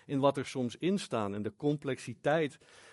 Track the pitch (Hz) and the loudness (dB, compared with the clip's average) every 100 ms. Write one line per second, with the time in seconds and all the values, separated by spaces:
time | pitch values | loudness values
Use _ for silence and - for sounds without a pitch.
0 | - 139 139 139 123 139 123 - 160 196 | -6 2 4 4 -2 -2 -4 -2 0 0
1 | - 117 101 101 104 - 147 151 139 127 | 0 -2 -2 -2 -6 -2 0 0 -2 -6
2 | - 113 143 160 151 - - - - | -8 -4 0 2 0 -6 -20 -20 -20